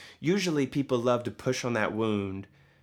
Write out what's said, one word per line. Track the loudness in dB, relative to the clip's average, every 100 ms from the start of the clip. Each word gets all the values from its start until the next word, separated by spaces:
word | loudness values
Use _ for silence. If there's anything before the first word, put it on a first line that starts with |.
| -20 -6
usually | 0 2 2 0 0
people | 0 0 2
love | 2 2
to | 0
push | -4 -2 -2
on | 0
that | 0 0
wound, | 0 0 0 -2 -6 -12 _ _ _